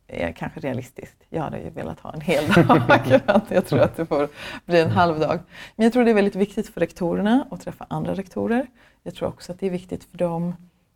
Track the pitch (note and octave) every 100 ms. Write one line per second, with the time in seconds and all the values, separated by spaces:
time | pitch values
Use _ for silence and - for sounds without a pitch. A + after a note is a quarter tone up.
0 | - - E2+ E2 - - D3+ B2 C3 -
1 | - _ _ E3 D3+ - E3 - - D#3+
2 | - D#3 D#3 D3 D3+ F3+ - E3+ - C#4+
3 | - C4 - G#3 - F#3 - D#3 D#3 -
4 | E3 D3 D3 - - - - E3+ D#3+ F#3+
5 | F3 D#3 D3 E3 - - - - A3+ A#3+
6 | A#3 G#3+ G3+ F#3 G3+ - G3+ - E3+ -
7 | E3+ F3+ G3+ B3 D4 F3+ - - - D#3
8 | D#3+ F3 F#3+ G#3 G3+ A#3+ C#4+ _ _ _
9 | E3+ - - - - F3+ G3 F3+ F3+ -
10 | - F3 F3 E3 E3+ F3 - _ _